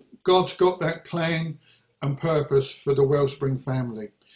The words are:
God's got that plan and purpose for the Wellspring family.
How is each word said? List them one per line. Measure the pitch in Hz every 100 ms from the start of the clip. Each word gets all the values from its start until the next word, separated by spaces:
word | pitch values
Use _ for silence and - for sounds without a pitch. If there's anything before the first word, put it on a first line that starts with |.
| _ -
God's | - 185 180 -
got | 185 185
that | 160 165
plan | - 170 165 165 165 143 _ _ _ -
and | 143 139
purpose | 165 151 139 139 135
for | - 143
the | 135
Wellspring | 135 143 139 - 135 131
family. | 135 131 120 110 104 _ _